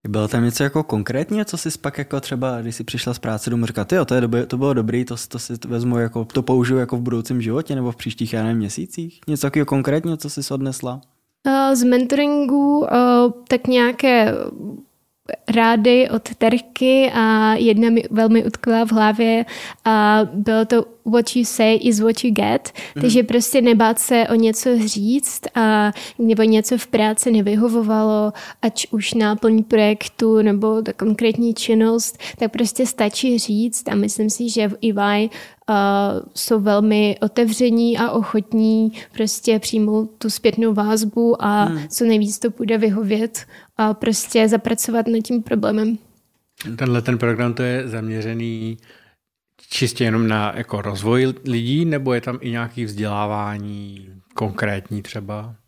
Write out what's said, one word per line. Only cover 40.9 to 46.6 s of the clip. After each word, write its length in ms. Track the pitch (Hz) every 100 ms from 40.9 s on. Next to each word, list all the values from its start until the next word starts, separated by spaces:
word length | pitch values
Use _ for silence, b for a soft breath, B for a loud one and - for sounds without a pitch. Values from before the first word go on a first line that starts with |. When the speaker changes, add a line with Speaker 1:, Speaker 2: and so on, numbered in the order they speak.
| 220 214 233 233 233
Speaker 2:
a 200 | 208 208
Speaker 1:
Hmm. 160 | 202 160 151
Speaker 2:
co 160 | - 233
nejvíc 340 | 220 208 -
to 100 | 233
bude 280 | - 220 226
vyhovět 680 | 220 202 202 214 226 - - B B -
a 160 | 214
prostě 540 | 214 - 214 - 233 220
zapracovat 580 | 214 - 226 - 226 226
nad 120 | 226
tím 200 | 220 240
problémem. 540 | 220 220 214 214 220 220 _ _ _ _ _ _